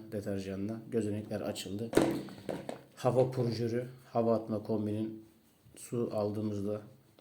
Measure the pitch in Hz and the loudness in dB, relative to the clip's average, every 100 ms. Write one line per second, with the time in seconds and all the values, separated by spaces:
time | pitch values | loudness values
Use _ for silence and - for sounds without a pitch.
0 | 110 104 104 98 95 95 101 117 - 117 | -4 -4 -2 -2 -2 -2 -4 -4 -2 0
1 | 104 107 107 104 - - 92 104 117 - | 2 -2 -2 -4 -2 -4 -6 -6 2 4
2 | - - - - - - - - - - | 4 0 -6 -12 -8 -8 -8 -12 -14 0
3 | 127 123 127 131 117 107 117 120 131 - | 4 6 4 4 0 2 0 0 -4 -10
4 | - 117 113 110 110 107 110 107 104 107 | -2 2 4 4 2 -4 0 0 2 0
5 | 110 - - - _ _ - - - 120 | -2 -6 -14 -20 _ _ -20 -16 -4 -2
6 | 120 107 104 104 107 101 101 104 - - | 0 2 0 0 0 0 -2 -2 -6 -20
7 | - - | -20 -20